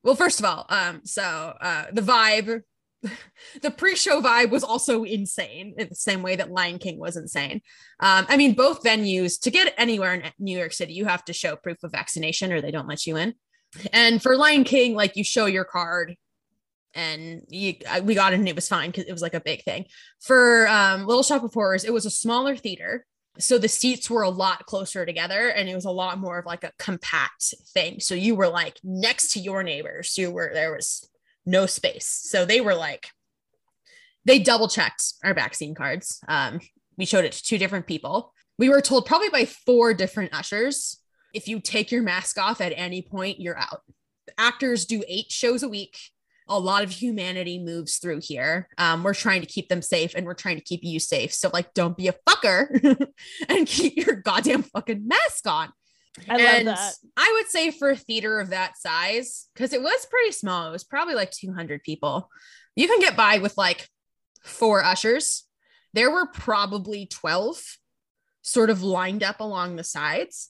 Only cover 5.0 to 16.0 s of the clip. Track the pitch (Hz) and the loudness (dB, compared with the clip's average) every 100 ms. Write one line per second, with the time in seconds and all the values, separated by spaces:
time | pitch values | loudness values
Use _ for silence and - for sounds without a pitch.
5 | 214 214 196 - 143 135 202 196 214 180 | 0 -4 -4 -6 -10 -12 -14 -10 -10 -6
6 | - 190 185 185 180 180 175 175 190 156 | -4 -2 -2 -4 -2 -2 -2 -4 -10 -8
7 | 165 170 156 - 139 - _ - - _ | -10 -10 -8 -6 -6 -8 _ -20 -20 _
8 | 196 190 185 277 285 214 269 320 233 220 | 4 4 6 6 6 6 4 4 2 2
9 | 208 185 180 - 247 349 370 - 240 220 | 2 0 0 0 0 2 2 2 0 2
10 | 185 180 160 _ 196 180 165 - 170 170 | 0 -2 -6 _ -6 -4 -6 -6 -8 -4
11 | 208 180 - 165 170 147 175 170 165 - | -2 -2 -4 -6 -6 -6 -10 -10 -8 -8
12 | - 180 160 165 190 170 143 156 143 147 | -6 -4 -4 -2 -2 -2 -4 -8 -8 -8
13 | 165 160 185 233 _ _ _ - 196 226 | -4 -2 -4 -6 _ _ _ -14 0 4
14 | 233 226 262 262 302 294 254 269 247 214 | 6 6 4 6 6 6 6 6 4 4
15 | 202 196 202 240 208 190 180 180 170 175 | 0 0 -2 2 2 0 -2 -4 -2 -2